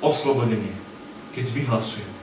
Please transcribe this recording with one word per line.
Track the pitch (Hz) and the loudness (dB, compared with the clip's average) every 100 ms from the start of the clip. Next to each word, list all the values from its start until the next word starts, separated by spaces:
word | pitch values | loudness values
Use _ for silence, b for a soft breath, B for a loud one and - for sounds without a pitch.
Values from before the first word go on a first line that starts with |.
oslobodenie? | 151 151 143 135 117 107 98 - - - - - - | 4 4 4 4 4 2 0 -6 -12 -14 -14 -14 -12
Keď | - 120 143 | -4 -2 -2
vyhlasujeme. | 123 113 - - - - | 2 2 2 -6 -8 -12